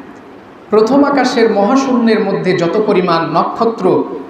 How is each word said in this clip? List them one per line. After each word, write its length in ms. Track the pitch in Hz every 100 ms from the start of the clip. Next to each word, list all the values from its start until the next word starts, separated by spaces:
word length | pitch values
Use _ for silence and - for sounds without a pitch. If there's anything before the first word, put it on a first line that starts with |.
| - - - - - - -
প্রথম 340 | 208 220 277
আকাশের 460 | 277 277 247 240 226
মহাশূন্যের 680 | 202 202 262 262 233 226 208
মধ্যে 320 | 196 180 170
যত 300 | 180 170 202 214
পরিমাণ 420 | 185 180 165 151
নক্ষত্র, 720 | 165 202 - 233 220 185 156 131 - -